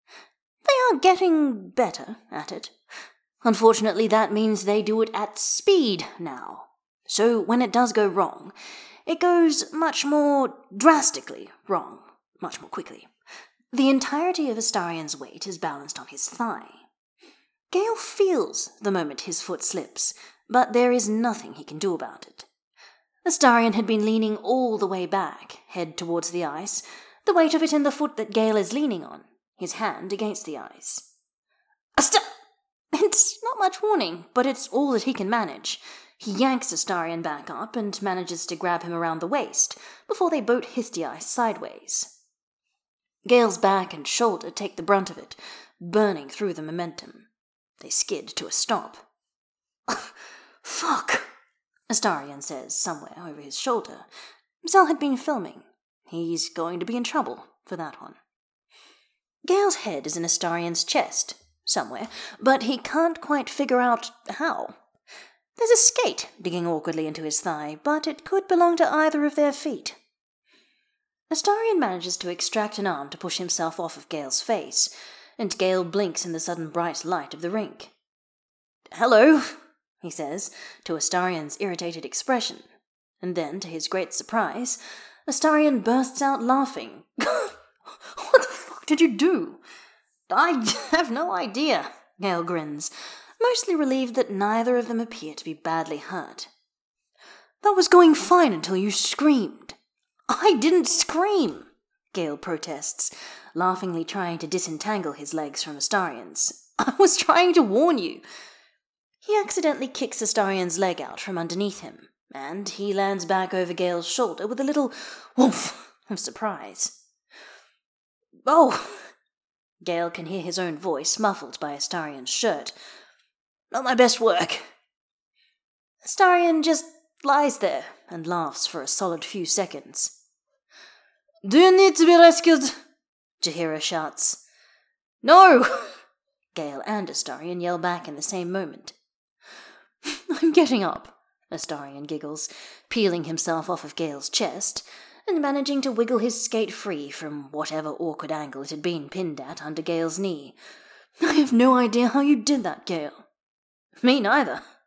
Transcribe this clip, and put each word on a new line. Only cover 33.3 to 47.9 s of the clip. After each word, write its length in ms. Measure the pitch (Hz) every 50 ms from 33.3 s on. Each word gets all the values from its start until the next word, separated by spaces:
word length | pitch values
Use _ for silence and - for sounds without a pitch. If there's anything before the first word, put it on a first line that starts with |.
| - - -
not 160 | 480 508 453
much 220 | 392 381 381 -
warning, 460 | - 427 427 339 220 170 165 175 170 _ -
but 120 | 247 247
it's 240 | 277 262 - - -
all 220 | - 247 294 277
that 120 | 254 220 -
he 100 | 262 262
can 160 | - 196 190
manage. 520 | 233 233 208 165 135 - - - - - - - - - - _ _
He 140 | _ - 214
yanks 400 | 196 190 254 269 254 247 254 -
Astarion 500 | 170 160 - - 190 175 165 165 170 165
back 280 | 165 165 151 147 - -
up 260 | 156 - 190 226 -
and 260 | 247 214 208 190 -
manages 440 | 196 202 185 185 180 170 175 165 -
to 100 | - 180
grab 280 | 160 - 180 175 170 170
him 100 | 175 170
around 260 | 165 170 165 160 160
the 80 | 165
waist 500 | 175 196 196 - - - - - - - - - - - - _
before 220 | - 427 - 370 339
they 100 | 330 294
boat 280 | 208 214 240 254 - - -
Histiai 460 | 254 226 - - 170 160 131 120 156
sideways. 960 | - - - - 240 226 202 - - - - 50 - - - - - - - _ _ _ _ _ _ _ _ _ _ _ _ _ _ _ _ _ _ _ _ _ -
Gale's 300 | - 240 247 240 220 185
back 360 | 170 - 196 196 190 185 180 -
and 140 | 151 139
shoulder 420 | - - - 240 226 190 165 - 170
take 280 | 170 - 202 196 -
the 60 | - 165
brunt 260 | 170 202 196 185 180
of 80 | 165
it, 180 | - - - - - - - - - - - _ -
burning 480 | 175 175 170 208 214 202 180 156 139 139
through 240 | - - 214 196 170
the 80 | 156
momentum. 640 | 156 156 160 175 175 170 - - - - - - _ _ _ _ _ _ _ _ _ _ _ -
They 100 | - -